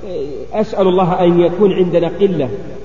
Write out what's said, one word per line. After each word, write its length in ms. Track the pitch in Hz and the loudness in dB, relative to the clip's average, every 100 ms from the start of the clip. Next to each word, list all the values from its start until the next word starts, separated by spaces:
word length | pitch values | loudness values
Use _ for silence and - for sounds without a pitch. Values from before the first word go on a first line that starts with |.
| 208 | -8
آه، 520 | 170 143 135 127 - | -8 -8 -10 -8 -4
أسأل 260 | 220 - 196 | -4 0 2
الله 380 | 180 180 180 | 2 2 2
أن 160 | 175 175 | 2 4
يكون 320 | 170 175 202 | 2 4 2
عندنا 360 | 170 180 165 165 | 2 2 2 0
قلة، 420 | - 196 170 127 101 - - | 0 0 0 -4 -6 -12 -14